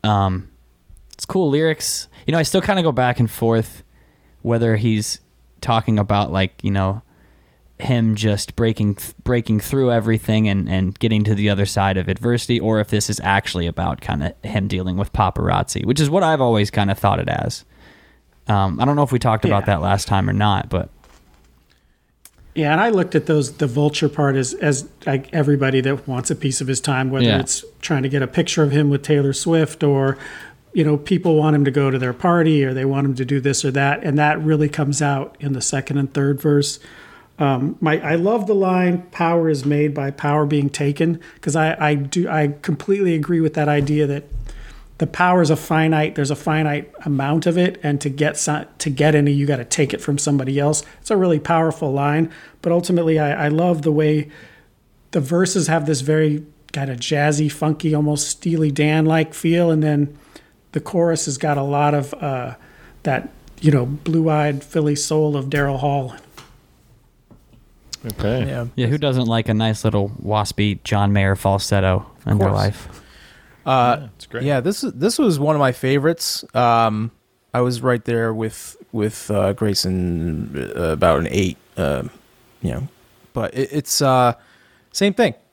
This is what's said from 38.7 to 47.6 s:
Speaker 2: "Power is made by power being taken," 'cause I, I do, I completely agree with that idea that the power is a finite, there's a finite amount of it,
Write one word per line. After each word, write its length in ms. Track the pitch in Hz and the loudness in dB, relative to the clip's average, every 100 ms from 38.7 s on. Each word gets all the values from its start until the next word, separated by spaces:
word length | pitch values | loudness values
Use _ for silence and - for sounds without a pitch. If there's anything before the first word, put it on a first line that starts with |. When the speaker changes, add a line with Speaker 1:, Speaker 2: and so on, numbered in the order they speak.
| 185 180 175 - | 2 2 0 -6
Speaker 2:
"Power 380 | - 170 170 160 | -2 0 2 2
is 160 | 147 135 | 0 0
made 280 | 147 151 | 2 0
by 180 | 143 139 | 0 -6
power 340 | 139 147 151 143 | -4 0 2 2
being 240 | 147 143 | 2 0
taken," 500 | - 143 143 160 170 - - | 0 -2 0 0 -2 -8 -10
'cause 140 | - 156 | -4 0
I, 200 | 156 - | 0 0
I 160 | 151 147 | 0 0
do, 320 | 139 - 175 | -2 -2 -2
I 260 | 156 147 143 | 0 0 -2
completely 540 | - 143 - 196 185 160 | -4 -4 -2 0 2 0
agree 240 | 147 170 | 0 0
with 120 | 160 | 0
that 140 | 156 147 | 0 0
idea 360 | 147 143 151 147 | 2 2 0 0
that 160 | 143 - - - - - - - - | -2 -6 -10 -10 -14 -18 -20 -20 -6
the 100 | 156 | -4
power 340 | - 180 180 | 0 2 4
is 80 | 156 | 4
a 60 | 156 | 0
finite, 580 | - 160 160 160 156 - | 0 0 2 2 0 -2
there's 160 | 139 | -4
a 40 | 147 | -2
finite 540 | - 156 156 147 - - - | -2 0 0 -4 -8 -12 -4
amount 400 | 139 139 160 175 | -2 0 0 0
of 120 | |
it, 200 | 170 | 2